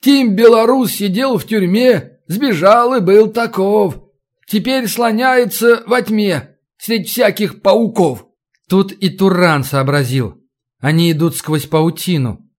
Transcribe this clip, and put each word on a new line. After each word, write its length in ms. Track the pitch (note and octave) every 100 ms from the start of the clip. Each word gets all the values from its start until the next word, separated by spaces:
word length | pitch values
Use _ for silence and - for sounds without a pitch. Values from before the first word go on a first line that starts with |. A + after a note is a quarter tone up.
Тим 340 | B3+ C#4 B3
Белорус 580 | G3 A3+ A3+ A3+ C4 A#3
сидел 460 | - G3+ F#3 C4+ A3+
в 80 | -
тюрьме, 720 | A3 F3+ G3 B3+ G#3 - _ _
сбежал 680 | F#3 C#4 F3+ F#3 A3+ A#3+
и 60 | C4
был 280 | F3+ G3+ A3
таков. 720 | G#3+ A#3 A#3 F#3+ G#3+ G3 C3 - _ _ _ _
Теперь 420 | G3+ F3+ C4 A#3
слоняется 960 | - A#3 A3 C4 B3+ A#3+ - A#3 A#3 -
во 160 | B3
тьме, 540 | G3 G#3+ G#3 D#3 - _ _ _
средь 300 | - A3+ F3
всяких 540 | - A3 G#3 G3+ -
пауков". 640 | G3 G3 A3+ - E3+ A#2+ - _ _ _ _
Тут 240 | F#3+ G3
и 180 | - F#3+
Туран 540 | - F#3+ F3+ F3 D3
сообразил. 760 | C3+ C#3 C3+ C#3+ B2+ C3 A2+ - _ _ _ _
Они 300 | C3+ D#3+ E3+
идут 240 | D#3+ E3 E3
сквозь 300 | - D#3 C3+
паутину. 840 | D#3+ E3 - - E3+ B2 G2 _